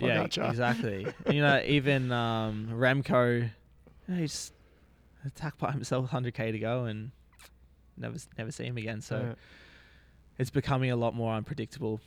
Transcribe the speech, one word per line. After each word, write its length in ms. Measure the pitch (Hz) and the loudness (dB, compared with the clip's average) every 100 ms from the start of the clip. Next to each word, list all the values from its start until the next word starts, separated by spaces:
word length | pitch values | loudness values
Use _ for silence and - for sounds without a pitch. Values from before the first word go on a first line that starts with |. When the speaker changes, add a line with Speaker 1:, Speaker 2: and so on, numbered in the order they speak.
Speaker 1:
Yeah, 240 | 123 113 | 2 2
Speaker 2:
Pogacar. 240 | - - - | 0 0 0
Speaker 1:
exactly. 560 | 117 120 226 147 98 101 - | 2 2 2 0 -2 -6 -4
Speaker 2:
<laughs> 120 | - | 0
Speaker 1:
You 120 | 147 | 4
know, 200 | 147 139 | 6 6
even, 460 | - 143 135 135 127 | 6 4 4 2 2
um, 580 | 120 117 113 110 107 110 | 2 2 0 0 -2 -4
Remco, 720 | 117 127 135 131 127 120 120 | 2 4 4 4 4 6 4
you 80 | 120 - - - - - - | 0 -4 -16 -20 -20 -18 -6
know, 80 | 180 | -4
he 60 | |
just 320 | 156 - - - - _ _ _ _ - 139 | -2 -4 -10 -14 -20 _ _ _ _ -14 -12
attacked 320 | - 156 - | -8 -8 -4
by 140 | - | -4
himself, 360 | 135 - 127 131 | -4 -2 -2 -2
hundred 260 | 135 123 | -2 -4
K 160 | - 113 | -2 -2
to 60 | 110 | -2
go, 260 | 110 123 | -2 -2
and 260 | 120 107 110 - _ - - - - _ _ - | -2 -6 -10 -14 _ -20 -20 -20 -20 _ _ -12
never 160 | 117 | -10
s-, 140 | 113 - - | -10 -12 -10
never 120 | 110 | -10
see 140 | - | -8
him 140 | 123 123 | -6 -6
again. 240 | 107 110 | -6 -8
So 140 | - 113 | -6 -4
Speaker 2:
Yeah. 140 | 117 113 - - - - - - - - - - | -4 -8 -14 -20 -20 -20 -20 -20 -20 -20 -16 -6
Speaker 1:
it's 120 | 131 | -4
becoming 400 | 143 - 135 131 | -2 0 0 2
a 60 | 120 | 2
lot 180 | 117 | 0
more 200 | 113 113 | 0 -2
unpredictable. 680 | 110 107 147 113 - 117 110 | -2 -4 -8 -8 -6 -4 -6